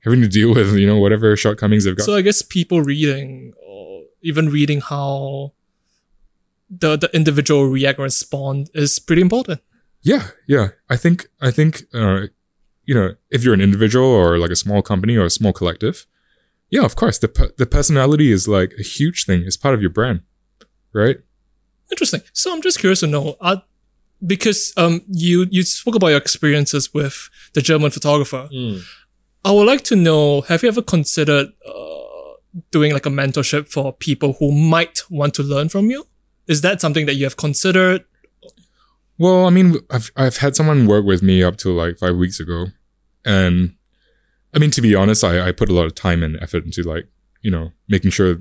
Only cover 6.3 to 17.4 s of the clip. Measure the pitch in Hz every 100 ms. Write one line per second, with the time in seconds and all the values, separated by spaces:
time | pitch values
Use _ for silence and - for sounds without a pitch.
6.3 | _ _ _ _ 180 160 151 170 165 156
7.3 | 147 143 147 139 135 139 135 135 - -
8.3 | 139 139 139 143 160 143 - - 170 185
9.3 | 226 254 156 _ _ _ _ - 269 95
10.3 | - - 139 98 - _ 127 175 175 -
11.3 | _ 131 123 156 - - 123 107 95 104
12.3 | _ _ _ _ _ - 127 92 - _
13.3 | - 123 110 101 98 110 123 131 117 87
14.3 | 85 85 87 98 101 - 98 101 117 87
15.3 | - 107 90 90 82 110 175 - _ _
16.3 | _ _ _ _ 269 120 - 226 - -
17.3 | -